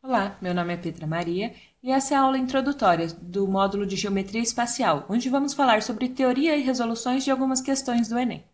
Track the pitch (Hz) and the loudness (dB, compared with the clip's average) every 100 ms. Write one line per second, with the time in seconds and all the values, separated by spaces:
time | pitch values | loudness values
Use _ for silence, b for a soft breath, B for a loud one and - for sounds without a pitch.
0 | 262 240 196 - 180 175 170 170 - - | 0 0 0 -4 -2 -2 -2 -4 -6 -6
1 | 151 165 170 180 220 B B B 247 262 | -4 -4 -2 -2 -4 B B B 0 0
2 | 262 277 269 262 254 269 262 277 202 165 | 2 4 4 2 0 0 0 2 4 4
3 | 165 - 175 190 196 190 196 202 196 190 | 0 -6 -8 -2 0 2 2 0 -2 -2
4 | 202 196 190 226 233 - 233 - 220 147 | -2 -2 -2 -4 -2 -2 -2 0 2 0
5 | - 214 254 269 285 - 269 220 220 226 | 0 -2 0 0 0 2 4 4 0 -4
6 | 247 254 262 254 320 302 262 247 233 226 | -4 0 0 2 2 2 0 0 -2 -2
7 | 254 254 269 262 262 262 254 269 269 240 | -2 -2 0 0 0 0 0 -2 0 0
8 | 226 233 247 156 - | 0 0 -2 -4 -12